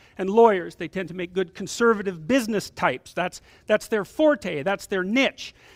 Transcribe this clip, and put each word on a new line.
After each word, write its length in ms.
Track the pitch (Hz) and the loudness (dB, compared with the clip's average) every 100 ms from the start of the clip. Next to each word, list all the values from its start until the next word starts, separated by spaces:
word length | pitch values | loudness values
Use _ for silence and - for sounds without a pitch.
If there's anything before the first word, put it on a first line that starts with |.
| _ - | _ -8
and 100 | 190 | 0
lawyers. 460 | 220 233 190 170 - | 6 6 6 -4 -10
They 140 | 170 | -10
tend 180 | 190 170 | -8 -8
to 80 | 180 | -8
make 180 | 180 | -6
good 220 | 185 180 - | -4 -6 -6
conservative 720 | 185 - 233 208 196 175 156 | -10 0 2 2 -2 -8 0
business 420 | 269 220 202 - | 0 2 -4 -4
types. 440 | - 175 123 - | -2 -2 -2 -8
That's, 280 | - 180 - _ _ - | -6 -6 -6 _ _ -2
that's 220 | 214 - | -2 0
their 180 | 220 185 | -4 -4
forte. 560 | - 311 294 190 151 | 2 2 4 -2 -4
That's 240 | 160 196 - | -4 -4 -4
their 180 | 190 | -4
niche. 520 | 185 240 247 - - - - | -2 0 0 -2 -18 -18 -20